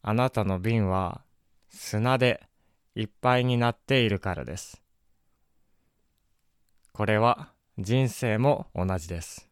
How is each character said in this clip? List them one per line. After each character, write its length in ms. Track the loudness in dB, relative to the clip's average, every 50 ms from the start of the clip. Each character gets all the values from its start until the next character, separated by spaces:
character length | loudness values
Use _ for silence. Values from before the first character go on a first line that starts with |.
| -2
あ 120 | 0 0
な 160 | 2 0 0
た 120 | 0 -2 -2
の 160 | 0 -2 -2
瓶 300 | 0 0 2 2 2 2
は 340 | 0 0 -2 -4 -6 -10 _ _ _ _ _ _ _ _ _ _
砂 480 | -20 -16 -12 -6 -4 -2 0 2 2
で 320 | 4 4 2 2 0 -6 _ _ _ _ _ _ _ _ _ _
い 80 | -8 -8
っ 60 | -8 _ _
ぱ 160 | 2 2 2
い 80 | 4 2
に 140 | 2 2 2
な 100 | 2 0
っ 80 | 0
て 240 | _ _ 0 2 2
い 80 | 4 2
る 100 | 0 0
か 140 | -2 -4 -6
ら 120 | -4 -6
で 120 | -10 -10
す。 240 | -12 -12 -16 -20 -20 _ _ _ _ _ _ _ _ _ _ _ _ _ _ _ _ _ _ _ _ _ _ _ _ _ _ _ _ _ _ _ _ _ _ _ _ _ _ _ _ _ _
こ 140 | _ -4 0
れ 140 | 2 2 4
は 340 | 4 4 2 0 -4 -18 _ _ _ _ _
人 320 | -10 -4 0 2 2 2 0
生 300 | -2 -2 -2 -2 0 2
も 260 | 2 2 0 0 -4 -10 _
同 240 | -4 -2 -2 -2
じ 100 | -4 -6
で 140 | -8 -10 -10
す。 260 | -10 -12 -16 -20 -20 _